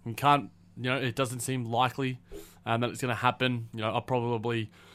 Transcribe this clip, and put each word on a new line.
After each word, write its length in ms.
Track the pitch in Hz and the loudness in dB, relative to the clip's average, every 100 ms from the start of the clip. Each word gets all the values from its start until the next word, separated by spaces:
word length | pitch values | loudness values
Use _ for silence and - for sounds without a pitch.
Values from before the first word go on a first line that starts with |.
And 120 | 117 113 | -10 2
can't, 340 | 139 143 143 - - - | 4 4 2 -12 -20 -6
you 80 | |
know, 120 | 127 131 | -2 0
it 200 | 127 113 | 0 0
doesn't 240 | 127 123 | -2 -2
seem 240 | 131 131 | -4 -4
likely, 540 | 117 117 123 - 131 123 - - - - | -2 2 2 0 -4 -4 -10 -16 -16 -10
um, 160 | 110 117 | -2 0
that 80 | 120 | 0
it's 100 | - | -2
gonna 140 | 127 110 | -2 0
happen. 520 | 123 123 127 120 113 | 0 2 0 0 -6
You 60 | 110 | -4
know, 100 | 107 | -2
I'll 80 | 120 | 0
probably 680 | - 123 117 117 117 117 107 - - | 0 0 0 -2 -2 -2 -4 -10 -20